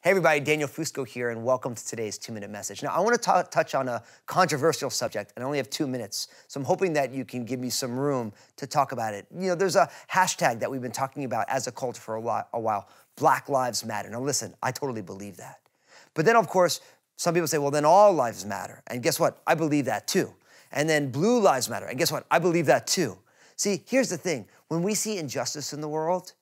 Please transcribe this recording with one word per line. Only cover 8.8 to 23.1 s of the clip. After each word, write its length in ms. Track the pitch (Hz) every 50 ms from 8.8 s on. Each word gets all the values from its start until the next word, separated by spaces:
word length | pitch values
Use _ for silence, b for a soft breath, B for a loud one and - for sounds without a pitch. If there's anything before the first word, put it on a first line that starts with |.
| 139 135 -
about 220 | 117 113 110 104
it. 120 | 101 92 _ -
You 120 | 170 185 190
know, 60 | 180
there's 180 | 165 190 190 147
a 160 | - 175 156 B B B B
hashtag 520 | - 180 185 180 - - 175 143 120 113
that 100 | 120 107
we've 100 | 131 135
been 120 | 123 127 110
talking 320 | - 135 135 _ 147 143
about 220 | 123 120 113 101 -
as 180 | 123 135 120
a 60 | - 120
culture 280 | - - 123 113 -
for 140 | - - 110
a 60 | 110
while, 260 | 113 117 110 104 104 _ -
a 80 | 117
while, 280 | 113 110 107 101 98 b b b b b b
Black 320 | - 131 156 135 139 - -
Lives 360 | 147 131 127 123 110 - -
Matter. 240 | 113 110 104 101 98
Now 120 | 104 117
listen, 340 | 127 143 139 - 113 98 - _ -
I 80 | 120
totally 320 | 123 - - 139 123 110 101
believe 360 | 85 101 98 101 101 90 -
that. 200 | - - - - _ _ b b b b b b b b b
But 100 | - 160
then, 120 | 208 233
of 100 | 233 214
course, 340 | - - 190 180 170 - - b b b b b _ _
some 180 | - - 175 165
people 140 | 175 175 151
say, 100 | - 151
"Well, 140 | 143 143 139
then 120 | 147 147
all 280 | 151 165 196 208 208 190
lives 320 | 156 127 117 107 90 90
matter." 400 | 104 98 92 92 - - - -
And 160 | - - 123 120
guess 160 | 165 147 -
what? 240 | 170 139 - - _
I 120 | - 165
believe 300 | 160 165 156 143 147 135
that 200 | 113 110 104 -
too. 260 | - - 190 143 107 98 _ b b b b b b
And 180 | b 131 147 160
then 220 | 160 151 143 135
blue 300 | 113 139 156 220 247 247
lives 280 | 202 190 147 131 123 -
matter. 180 | 120 98 98
And 120 | - 117 143
guess 140 | 175 - 156
what? 140 | 135 - _
I 80 | - 170
believe 280 | 165 180 165 170 165
that 200 | 139 156 123 -
too. 320 | - - - 170 120